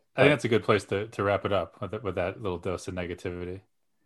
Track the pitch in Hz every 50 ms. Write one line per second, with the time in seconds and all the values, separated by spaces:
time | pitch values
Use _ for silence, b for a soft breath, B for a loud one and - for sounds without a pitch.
0 | _ _ _ 135 135 143 147 123 - 117 117 104 - - 110 98 - - 98 98
1 | 107 117 - - 101 101 101 95 - 98 101 92 82 - - - 104 92 107 107
2 | - 95 87 92 87 95 - - 110 95 90 85 - 95 87 - - 95 90 90
3 | 90 85 87 - - 92 87 90 90 90 92 98 _ _ _ _ _ _ _ _
4 | _